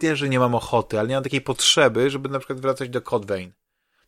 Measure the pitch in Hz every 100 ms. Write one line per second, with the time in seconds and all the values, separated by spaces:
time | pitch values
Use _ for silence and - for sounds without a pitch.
0 | 160 143 139 127 123 117 - 120 - 107
1 | 113 135 135 139 - 123 - 160 131 113
2 | 139 135 139 139 - 131 135 131 127 123
3 | - 120 101 95 90 - _ _ _ _